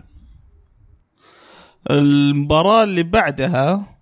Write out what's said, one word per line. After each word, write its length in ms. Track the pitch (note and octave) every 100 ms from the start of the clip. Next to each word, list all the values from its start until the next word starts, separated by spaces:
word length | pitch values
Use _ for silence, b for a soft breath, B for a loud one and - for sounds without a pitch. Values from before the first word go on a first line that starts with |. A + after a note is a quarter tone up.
| - - - - _ _ _ _ _ _ _ _ b b b b b b -
المباراة 920 | C#3+ C#3+ C#3+ C#3+ C#3+ D3 D#3 F#3 A3+
اللي 200 | G#3+ F3+
بعدها 920 | E3+ A3 E3 C3+ C3+ C#3 C#3 G3 G3+ -